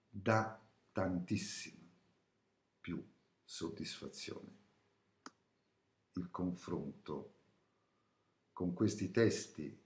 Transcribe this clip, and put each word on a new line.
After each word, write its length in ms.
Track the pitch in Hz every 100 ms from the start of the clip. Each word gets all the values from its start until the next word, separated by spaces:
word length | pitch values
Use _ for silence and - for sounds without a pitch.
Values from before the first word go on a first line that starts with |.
| _
dà 500 | 104 98 110 107 - - _ _
tantissima 960 | - 95 90 - 107 - - - - - - _ _ _ _ _ _ _ _
più 260 | - 85 - - _ _
soddisfazione 1200 | - - 85 - - - - - - - - - - _ _ _ _ _ - _ _ _ _ _ _ _ _
il 180 | 92 87
confronto 1040 | - 92 87 - 85 71 - - 71 - - _ _ _ _ _ _ _ _ _ _ _
con 180 | - 90
questi 380 | 87 104 - 92
testi 680 | 117 113 - - - 76 -